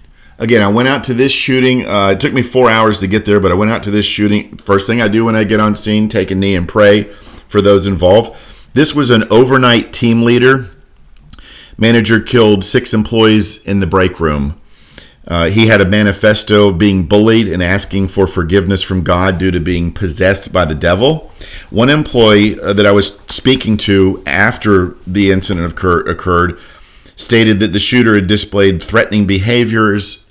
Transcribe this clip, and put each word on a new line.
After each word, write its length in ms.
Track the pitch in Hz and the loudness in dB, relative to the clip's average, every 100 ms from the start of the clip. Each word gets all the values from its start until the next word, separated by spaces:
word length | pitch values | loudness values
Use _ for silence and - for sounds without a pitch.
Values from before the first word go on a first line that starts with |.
| - _ - - | -20 _ -20 -8
Again, 240 | 113 117 | 0 0
I 60 | 101 | 2
went 180 | 110 131 | 0 0
out 160 | 139 | -2
to 100 | 131 | -2
this 180 | 120 135 | -2 0
shooting. 540 | - - 131 127 127 - | 0 -2 0 0 0 -2
Uh, 240 | 101 98 | 0 0
it 60 | 95 | 0
took 140 | 151 | -2
me 80 | 127 | -2
four 260 | 123 127 120 | -2 2 2
hours 320 | 113 110 98 | 2 0 0
to 60 | 95 | -2
get 180 | 104 104 | -2 0
there, 140 | 101 | 2
but 120 | 92 | 2
I 20 | |
went 160 | 90 107 | 0 0
out 140 | 113 | -2
to 80 | 104 | -2
this 160 | 104 98 | -2 -2
shooting. 500 | - 104 107 - - | -2 0 -2 -4 -10
First 300 | - 98 - | -2 -2 0
thing 120 | 117 | -2
I 80 | 110 | 0
do 180 | 110 113 | 0 0
when 100 | 110 | 0
I 80 | |
get 160 | 104 107 | 0 0
on 160 | 107 101 | 0 -2
scene, 340 | 107 107 107 | -2 -2 -2
take 220 | 104 95 | -2 -2
a 40 | 95 | -2
knee 200 | 98 92 | -2 -2
and 120 | 90 | -2
pray 360 | 110 104 104 104 - - - - | 2 4 4 0 -12 -20 -20 -4
for 140 | 104 | 0
those 240 | 98 98 101 | 2 2 0
involved. 500 | 92 90 107 117 - - - - | 0 2 2 0 -8 -20 -20 -4
This 220 | 131 151 147 | -2 0 0
was 160 | 123 | 0
an 140 | 214 - | 0 2
overnight 640 | 110 131 131 123 117 - | 2 4 2 2 2 -2
team 300 | - 117 117 | -2 0 2
leader. 480 | 117 120 127 135 120 - _ _ - - - - - - - - | 2 2 2 0 -4 -18 _ _ -20 -20 -20 -20 -20 -20 -20 -2
Manager 420 | 113 117 110 113 | 2 2 2 0
killed 440 | - 123 107 101 | 2 2 4 2
six 280 | - 123 - | 0 -2 -2
employees 720 | 110 104 113 110 107 98 - - | -2 -2 2 4 4 0 -6 -4
in 160 | 98 | -4
the 60 | 87 | 0
break 320 | 95 92 - | 0 0 -2
room. 400 | 80 73 69 - - - _ - - _ - | -4 -2 -6 -10 -18 -20 _ -20 -20 _ -8
Uh, 240 | 85 85 | -2 0
he 160 | 104 113 | 2 4
had 120 | 104 | 4
a 60 | 90 | 2
manifesto 840 | 104 104 98 107 104 - 107 101 | 2 0 2 0 0 2 2 4
of 100 | 87 | 2
being 260 | 104 95 82 | 0 0 2
bullied 420 | 104 113 113 104 | 2 4 2 0
and 140 | 87 | -2
asking 460 | 87 98 - 98 95 | -2 -2 -4 -4 -4
for 180 | - 92 | -2 -2
forgiveness 560 | 92 82 98 90 98 | -2 -2 0 0 -2
from 220 | - 92 | -2 -4
God 340 | 82 87 95 85 | -2 -2 -2 -2
due 140 | 92 | -2
to 80 | 87 | -2
being 340 | 80 87 85 | -2 -4 -4
possessed 580 | - 95 76 92 98 - | -6 -6 -2 -2 -2 -4
by 140 | 92 82 | -4 -2
the 80 | |
devil. 580 | 76 85 92 135 160 - - - - - | -2 -2 0 0 -2 -8 -20 -18 -18 -6
One 200 | 104 127 | 0 0
employee, 720 | 151 147 123 110 104 104 85 | 0 0 2 4 4 2 -2
uh, 140 | 85 | -2
that 140 | 101 101 | 0 2
I 40 | |
was 280 | 101 98 - - | 2 0 -6 -10
speaking 480 | - 131 131 - 104 | -4 0 0 -2 -2
to 460 | - 98 95 - - | 0 0 0 -2 -6
after 720 | 82 107 - 107 95 90 - 90 | -2 -2 -2 0 0 0 -8 -6
the 240 | 98 95 | -2 0
incident 420 | 95 - 92 85 | 0 -2 -4 -6
occur-, 300 | - 92 85 - | -4 -2 -2 -2
occurred 500 | 82 90 87 87 - - - - - - | -6 -2 0 -2 -6 -18 -20 -20 -20 -20
stated 460 | - - 113 113 98 | -12 0 2 2 2
that 80 | 104 | -2
the 120 | 98 | -2
shooter 360 | - 123 113 104 | 0 2 2 2
had 100 | 92 | 0
displayed 560 | 104 - 101 98 87 | -2 -2 0 0 0
threatening 460 | - - - 104 98 | -2 -2 0 0 0
behaviors, 960 | 95 107 120 110 113 107 101 101 - _ | -2 0 0 0 0 0 -2 -6 -10 _